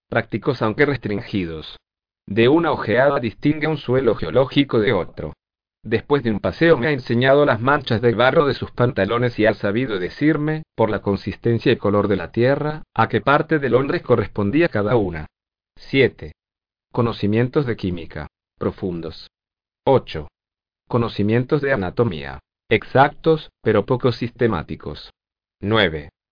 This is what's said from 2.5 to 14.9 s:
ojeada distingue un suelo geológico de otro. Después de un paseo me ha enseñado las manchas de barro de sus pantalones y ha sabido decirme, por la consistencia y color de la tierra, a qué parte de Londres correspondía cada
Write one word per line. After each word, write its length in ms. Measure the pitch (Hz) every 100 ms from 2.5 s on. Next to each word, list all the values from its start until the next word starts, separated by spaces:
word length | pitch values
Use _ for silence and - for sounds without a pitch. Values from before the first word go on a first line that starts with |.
| 160 165
ojeada 480 | 127 - 113 139 139
distingue 480 | 117 - 147 151 151
un 100 | 151
suelo 380 | - 127 123 101
geológico 640 | 82 110 135 143 135 120
de 120 | 104
otro. 420 | 101 78 - 76 - _ _ _ _
Después 400 | 107 110 - 143
de 80 | 117
un 80 | 101
paseo 380 | 98 - 165 156
me 100 | 151
ha 40 |
enseñado 540 | 139 - 117 131 143 147
las 160 | 113
manchas 400 | 123 147 - 110
de 120 | 120
barro 320 | 104 127 165 143
de 100 | 113
sus 160 | -
pantalones 680 | - 120 - 98 117 123 -
y 80 | 107
ha 80 |
sabido 460 | 104 104 107 131 98
decirme, 640 | 87 - 151 151 151 156 - -
por 140 | 110
la 120 | 101
consistencia 720 | - 98 - 92 117 117 147
y 60 | 113
color 300 | 104 101 101
de 100 | 95
la 140 | 82
tierra, 520 | - 123 143 147 151 - -
a 120 | 113
qué 140 | 117
parte 380 | 135 151 151 160
de 100 | 135
Londres 320 | 120 135 170
correspondía 680 | - 117 101 - 101 147 170
cada 280 | 107 104